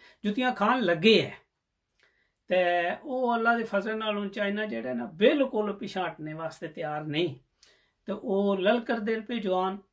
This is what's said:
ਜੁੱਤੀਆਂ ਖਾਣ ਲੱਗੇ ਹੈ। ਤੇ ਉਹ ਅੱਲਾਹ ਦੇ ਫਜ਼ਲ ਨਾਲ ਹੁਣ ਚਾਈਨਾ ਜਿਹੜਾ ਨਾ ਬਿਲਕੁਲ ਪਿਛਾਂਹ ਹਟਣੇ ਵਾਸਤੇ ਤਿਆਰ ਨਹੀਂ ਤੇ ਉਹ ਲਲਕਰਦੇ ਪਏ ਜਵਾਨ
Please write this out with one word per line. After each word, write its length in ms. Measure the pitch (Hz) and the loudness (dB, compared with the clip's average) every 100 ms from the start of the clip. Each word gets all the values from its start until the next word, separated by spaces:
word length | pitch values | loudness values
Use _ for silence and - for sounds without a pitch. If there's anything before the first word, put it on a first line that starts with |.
| - _ | -20 _
ਜੁੱਤੀਆਂ 280 | 208 208 254 | -4 0 0
ਖਾਣ 300 | 240 208 254 | 2 2 4
ਲੱਗੇ 400 | 190 170 202 196 | 2 4 6 6
ਹੈ। 120 | 135 - _ _ _ _ _ _ _ _ _ _ _ | 4 -8 _ _ _ _ _ _ _ _ _ _ _
ਤੇ 100 | 185 175 175 170 - | 2 4 2 0 -4
ਉਹ 320 | 311 254 247 233 | -6 -2 0 2
ਅੱਲਾਹ 220 | 226 233 | 2 2
ਦੇ 60 | |
ਫਜ਼ਲ 340 | 220 202 214 220 | 0 -2 -2 -4
ਨਾਲ 200 | 220 208 | -2 -2
ਹੁਣ 120 | 196 | -4
ਚਾਈਨਾ 360 | 202 202 208 214 | -4 -2 -2 -4
ਜਿਹੜਾ 280 | 226 127 | -6 -4
ਨਾ 120 | 117 117 | -6 -6
ਬਿਲਕੁਲ 680 | 160 226 302 262 214 208 | 4 4 4 0 0 -2
ਪਿਛਾਂਹ 360 | 196 196 190 165 | -4 -8 -4 -4
ਹਟਣੇ 240 | 160 156 | -6 -12
ਵਾਸਤੇ 340 | 156 160 - 165 | -8 -10 -10 -12
ਤਿਆਰ 360 | 160 156 151 | -8 -6 -6
ਨਹੀਂ 320 | 156 147 170 131 _ _ _ _ _ _ - | -4 -2 -2 -4 _ _ _ _ _ _ -10
ਤੇ 60 | |
ਉਹ 460 | 202 254 196 202 196 | -8 -2 0 2 2
ਲਲਕਰਦੇ 600 | 185 240 233 226 208 226 | 2 2 0 -4 -2 -4
ਪਏ 200 | 220 233 | -4 -6
ਜਵਾਨ 380 | 196 185 185 196 - | -2 0 0 -4 -12